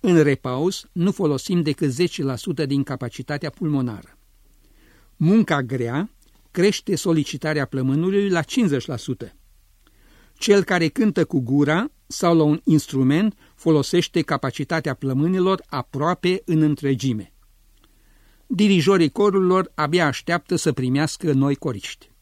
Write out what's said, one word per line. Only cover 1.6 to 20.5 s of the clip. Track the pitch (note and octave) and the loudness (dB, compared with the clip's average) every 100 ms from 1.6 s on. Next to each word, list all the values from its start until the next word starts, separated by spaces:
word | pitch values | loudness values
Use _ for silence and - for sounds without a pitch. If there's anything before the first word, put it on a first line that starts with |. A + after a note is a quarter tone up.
decât | D3+ C#3+ D3 | 0 -2 -2
zece | B2+ F3 - | 0 -2 -2
la | C#3 B2+ | -4 -4
sută | - D#3 D3 | -6 -4 -2
din | C#3 | -2
capacitatea | C#3 C3 B2 - C3 D3 D#3 | -2 -6 -8 -10 -8 -6 -8
pulmonară. | - D#3+ C#3+ B2 G#2 - _ _ _ _ _ _ _ _ _ _ _ | -6 -2 -2 -2 -8 -16 _ _ _ _ _ _ _ _ _ _ _
Munca | D#3 G#3+ G3+ D3+ | 2 4 2 0
grea | B2+ B2+ A#2 C3 G#3 _ _ _ _ | -2 -4 -4 -4 -6 _ _ _ _
crește | - F#3+ - - | 0 0 0 -4
solicitarea | F3+ F#3 E3 C#3+ C#3 D#3 D3+ | -4 0 0 -2 -6 -4 -4
plămânului | C3+ C3+ C3 C#3 F3+ G3 G3+ | -4 -2 -2 0 0 0 0
la | F3 | 0
cincizeci | D#3 - G#3+ C#3 - | -2 0 0 0 -4
la | B2+ | -10
sută. | - B2+ G#2+ _ _ _ _ _ _ _ _ _ _ | -8 -10 -10 _ _ _ _ _ _ _ _ _ _
Cel | _ - G3+ | _ 2 4
care | F3+ F3+ E3 | 4 2 0
cântă | - G#3+ F#3 | 2 0 2
cu | D#3+ C#3 | 0 0
gura | A#2+ C#3 D3 D#3+ B3+ _ _ | 0 2 2 2 -2 _ _
sau | - F3 E3+ | -2 2 4
la | |
un | D3+ D3 | 4 2
instrument | - D#3 - C3+ C3 D3+ G#3+ - _ | 2 2 2 0 2 2 0 -4 _
folosește | _ E3 D3+ C3+ F3 E3+ F3 | _ 0 2 2 0 0 -2
capacitatea | D#3 C#3+ C3+ - C#3+ E3 D3 | -2 -2 -4 -6 -4 -4 -4
plămânilor | C3 C3+ C3 D#3 F#3+ F#3 F#3+ - | -6 -4 -2 0 0 0 -2 -4
aproape | C#3 A#2+ C3+ D3+ F3+ F3 F#3 | -10 -8 -4 -2 0 -2 -2
în | - D#3+ | 0 2
întregime. | D#3 D3 C#3+ C3 C3+ A2 F#2+ _ _ _ _ _ _ _ _ _ _ _ _ | 2 0 -2 -2 -2 -4 -8 _ _ _ _ _ _ _ _ _ _ _ _
Dirijorii | G3 G#3 F#3+ D3+ G3 D#3+ | 0 4 4 4 4 2
corurilor | - G#3 F#3+ F#3 F#3 F#3 | 2 2 2 2 2 0
abia | - D3 F3 D#3 | -4 -2 0 0
așteaptă | C3 - E3+ - | -2 -4 -6 -2